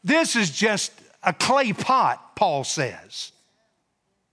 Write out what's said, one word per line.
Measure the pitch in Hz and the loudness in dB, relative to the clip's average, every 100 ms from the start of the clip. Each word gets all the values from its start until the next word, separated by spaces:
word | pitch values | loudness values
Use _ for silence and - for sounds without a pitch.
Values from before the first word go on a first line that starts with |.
This | 185 311 320 240 | 2 2 2 0
is | 190 | 0
just | 135 220 202 - - - _ | 0 0 0 -4 -12 -20 _
a | 185 | -4
clay | 175 - 269 254 | -2 0 2 2
pot, | 180 - 262 160 123 - - | -2 0 2 2 0 -10 -2
Paul | 196 143 | 0 0
says. | 127 - 127 90 - - - _ _ _ _ _ _ _ _ _ _ | -4 -4 -4 -6 -16 -14 -14 _ _ _ _ _ _ _ _ _ _